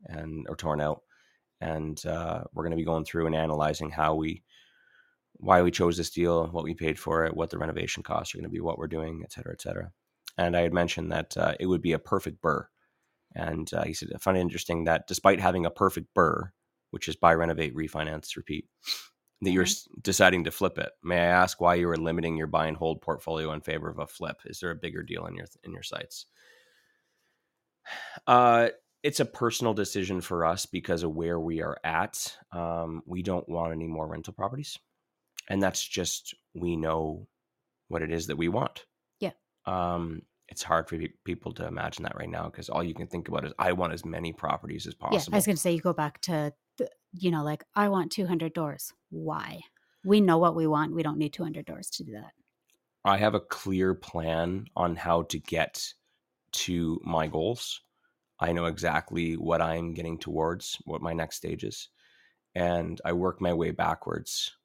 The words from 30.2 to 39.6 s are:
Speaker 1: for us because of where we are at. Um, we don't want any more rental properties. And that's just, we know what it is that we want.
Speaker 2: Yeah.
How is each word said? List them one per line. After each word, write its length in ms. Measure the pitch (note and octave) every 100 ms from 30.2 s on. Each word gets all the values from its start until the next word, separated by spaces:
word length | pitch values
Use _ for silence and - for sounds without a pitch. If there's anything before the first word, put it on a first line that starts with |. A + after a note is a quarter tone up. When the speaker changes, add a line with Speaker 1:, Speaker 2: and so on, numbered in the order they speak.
Speaker 1:
for 240 | F2 F2
us 220 | E2 F#2 -
because 360 | F2+ D#2+ E2+
of 100 | E2+
where 260 | D#2 E2+ E2+
we 200 | D#2+ E2
are 180 | D#2+ -
at. 540 | D#2+ D#2+ G2+ - - - -
Um, 500 | F2+ E2+ E2+ E2 D#2+ -
we 160 | F2+
don't 260 | F2+ F2 -
want 240 | E2+ E2
any 160 | D#2+ E2
more 180 | D#2 D#2
rental 260 | D#2+ E2
properties. 460 | - G2 C3 D3 - _ _ _ _ _ - -
And 120 | G2
that's 220 | F#2+ - -
just, 480 | - E2+ - - - _
we 220 | - F2 E2+
know 500 | D#2+ D#2+ D#2 D#2+ G2+ _ _ _ _ _ -
what 140 | E2+
it 100 | D#2+
is 160 | E2 D#2+
that 80 | D2
we 120 | E2+
want. 380 | G2+ - - - _ _ -
Speaker 2:
Yeah. 140 | F#3+ - _ _